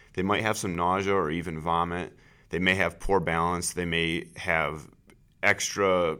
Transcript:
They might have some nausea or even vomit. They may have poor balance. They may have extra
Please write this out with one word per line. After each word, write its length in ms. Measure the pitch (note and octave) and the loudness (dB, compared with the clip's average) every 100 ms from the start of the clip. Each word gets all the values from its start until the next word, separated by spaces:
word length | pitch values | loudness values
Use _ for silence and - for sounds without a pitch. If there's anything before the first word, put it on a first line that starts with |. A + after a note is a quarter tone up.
| - | -12
They 100 | - | -4
might 200 | F#2+ G#2 | 0 2
have 140 | A2 G#2+ | 0 -2
some 200 | G#2 E2+ | -2 0
nausea 380 | F2 F#2+ G2 | 2 2 2
or 160 | G2 D#2 | 2 0
even 280 | E2+ E2+ D#2+ | -2 -4 -6
vomit. 580 | D#2+ E2+ F2 F2 F2 - - - - | -2 0 0 -4 -8 -12 -20 -20 -6
They 100 | F2 | 0
may 160 | F#2 F#2+ | 2 2
have 240 | E2+ - | 0 -2
poor 180 | - G2 | 0 2
balance. 540 | E2 E2 E2+ F2 F2 | 2 0 0 -2 -4
They 120 | F2+ | -4
may 440 | F2 E2 E2 E2 - - | -2 0 0 -2 -6 -8
have 500 | F#2 E2 D2 D2+ D2 _ _ - _ - | 0 0 0 -4 -12 _ _ -20 _ -2
extra 760 | G2 G2 - G#2 G2 F#2 E2+ | 0 0 -2 2 2 4 2